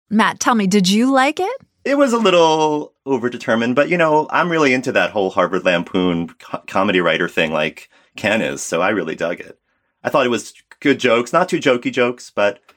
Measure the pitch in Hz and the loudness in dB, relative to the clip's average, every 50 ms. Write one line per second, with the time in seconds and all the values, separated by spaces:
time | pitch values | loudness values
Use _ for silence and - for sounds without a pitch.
0 | _ - 202 220 208 170 - - - - 247 220 202 185 202 208 185 180 202 214 | _ -4 0 0 0 0 -2 -2 -2 0 0 0 0 2 2 2 2 2 2 2
1 | 240 262 269 262 262 285 302 - 370 403 508 - _ _ _ _ - 240 277 285 | 2 2 2 2 2 0 -2 -4 -4 -6 -6 -8 _ _ _ _ -6 -2 0 2
2 | 285 247 226 233 220 190 185 175 165 160 156 156 156 156 151 147 147 - _ _ | 2 2 2 0 2 2 4 4 4 4 4 2 0 0 0 -2 -6 -10 _ _
3 | - 135 135 120 113 123 123 113 - 131 117 113 117 120 123 143 143 156 175 175 | -6 -4 -2 -2 -2 -4 -6 -6 -4 -2 0 0 0 0 0 0 0 2 2 0
4 | 165 156 151 151 151 - - 147 165 180 165 160 151 135 127 131 123 - 101 101 | 2 2 2 2 0 0 -2 -2 0 0 0 2 2 2 2 0 0 0 0 0
5 | 90 87 95 104 95 92 - 98 90 85 95 90 - 95 87 85 85 - - 92 | 0 0 0 -2 -2 0 0 0 0 0 0 0 0 0 0 0 0 -2 -2 0
6 | 90 90 87 85 85 82 - - - - - - - - - 98 98 104 92 90 | 0 0 0 -2 -4 -6 -10 -18 -16 -12 -12 -12 -10 -6 -2 -2 0 0 2 2
7 | 85 82 80 82 90 82 - 92 82 78 80 76 80 78 - - - - _ _ | 2 2 0 0 -2 -2 -2 -2 -2 0 -2 -2 -2 -4 -6 -10 -18 -20 _ _
8 | _ _ _ - - 104 107 110 78 67 69 69 - - 87 82 90 98 110 95 | _ _ _ -6 -4 -2 -2 -2 -2 -4 -6 -8 -8 -6 -4 -2 -2 -2 -2 -2
9 | 82 80 80 - 82 82 90 - - 82 - _ _ _ _ _ _ _ _ _ | -4 -6 -6 -6 -6 -6 -6 -8 -12 -18 -20 _ _ _ _ _ _ _ _ _
10 | - 120 - 147 127 123 120 107 - - - _ _ - - - - 147 135 120 | -2 0 2 2 2 2 0 -2 -4 -8 -18 _ _ -20 -10 -2 0 0 2 2
11 | - 120 113 117 - - - 165 185 185 180 160 117 143 123 120 - 135 123 131 | 2 2 2 2 0 0 0 0 0 0 -2 0 2 2 2 2 0 -2 -2 0
12 | 123 123 123 - - - - 107 101 101 101 - _ _ _ | 0 0 -2 -6 -12 -8 -2 0 0 0 -2 -4 _ _ _